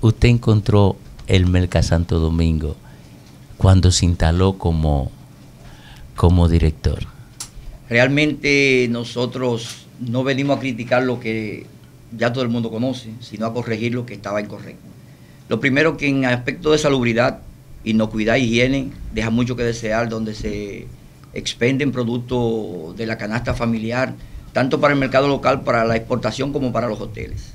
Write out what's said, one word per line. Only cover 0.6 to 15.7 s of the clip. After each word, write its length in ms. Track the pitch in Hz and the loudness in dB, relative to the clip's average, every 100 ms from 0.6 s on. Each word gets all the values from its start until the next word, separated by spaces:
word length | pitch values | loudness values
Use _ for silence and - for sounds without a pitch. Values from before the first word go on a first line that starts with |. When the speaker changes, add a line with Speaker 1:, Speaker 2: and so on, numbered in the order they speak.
| 101 104 101 - - - - | 4 4 4 2 -10 -18 0
Speaker 1:
el 180 | 95 92 | 4 4
Merca 360 | 90 90 - | 4 2 2
Santo 360 | - 85 85 82 | 2 2 2 2
Domingo 560 | 80 82 82 80 76 - - - - - - - - - | 2 2 2 2 -2 -8 -14 -20 -20 -20 -20 -20 -20 0
cuando 340 | 95 95 92 | 6 6 6
se 120 | 90 90 | 4 2
instaló 500 | 87 80 85 92 95 | 2 2 4 2 2
como, 520 | 87 82 78 71 65 - - - - - - - - - - - | 0 2 2 2 0 -8 -20 -20 -20 -20 -20 -20 -20 -20 -18 2
como 320 | 85 90 85 | 4 6 6
director? 500 | 82 78 78 - 71 - - - - - - - - - | 4 2 0 -4 -4 -8 -14 -20 -18 -16 -14 -16 -18 -2
Speaker 2:
Realmente 960 | 117 131 143 151 147 143 139 139 127 123 | 2 4 4 0 0 2 4 4 4 2
nosotros 920 | 117 117 123 123 127 127 113 - - - - | -2 -4 -4 -4 -2 -2 -2 -6 -14 -20 -12
no 220 | 123 120 131 | -6 -2 -2
venimos 320 | 131 139 131 | 0 0 -2
a 20 | |
criticar 440 | 131 113 120 123 | -2 -6 0 0
lo 160 | 131 117 | 0 -2
que 440 | 110 110 107 92 - - - - - 117 | -4 -4 -6 -10 -14 -20 -20 -20 -18 -2
ya 160 | 117 | -2
todo 100 | 123 | 0
el 60 | 123 | -2
mundo 200 | 120 113 | -2 -2
conoce, 420 | 110 127 123 113 113 | -2 -4 -4 -10 -16
sino 240 | - 104 113 | -16 -8 -6
a 80 | |
corregir 400 | 117 120 110 117 | -6 -4 -4 -2
lo 120 | 123 123 | -4 -8
que 100 | 101 | -10
estaba 260 | 101 104 | -6 -6
incorrecto. 420 | 104 101 - - - - - - - - - | -6 -12 -16 -18 -20 -20 -20 -20 -20 -20 -6
Lo 120 | 117 | -2
primero 380 | 135 | 0